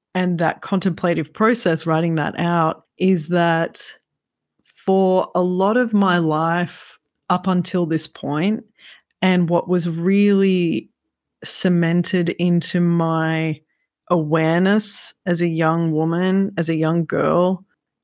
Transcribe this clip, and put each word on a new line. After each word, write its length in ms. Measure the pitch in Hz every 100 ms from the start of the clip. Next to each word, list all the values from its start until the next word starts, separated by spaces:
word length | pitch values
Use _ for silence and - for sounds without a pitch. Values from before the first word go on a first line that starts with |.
| _
and 260 | 180 180 170
that 220 | 160 -
contemplative 720 | - 190 190 170 175 160 151
process, 520 | - 220 233 185 165 165
writing 300 | 160 170 160
that 220 | 147 -
out, 460 | 170 170 160 - _ -
is 320 | 190 185 151
that 640 | 175 170 165 165 - - - _ _ _ _ _ _
for 680 | _ - - 190 190 185 - 185
a 60 |
lot 360 | 180 180 190 233
of 160 | 240
my 240 | 214 196 175
life 840 | 160 151 165 170 175 - - - _ _ -
up 180 | 180 185
until 380 | 180 175 185 165
this 220 | 160 -
point, 560 | - 143 147 190 220 - _ - - _ _
and 260 | 185 180 165
what 220 | 175 -
was 180 | 180 170
really 1000 | 165 175 196 202 196 196 185 170 165 - _ _ _ _ _
cemented 880 | - - 185 175 170 170 170 185 170
into 520 | - 180 175 - 180
my 800 | 175 170 165 160 160 160 160 151 _ _ _ _ -
awareness 1040 | 175 151 160 160 170 185 214 214 - - - 185
as 160 | 170
a 60 | 175
young 440 | 160 160 165 165
woman, 600 | 156 160 165 185 190 196 202
as 100 | 160
a 80 | 160
young 300 | 160 170 156
girl, 580 | 160 147 160 180 190 - _ _ _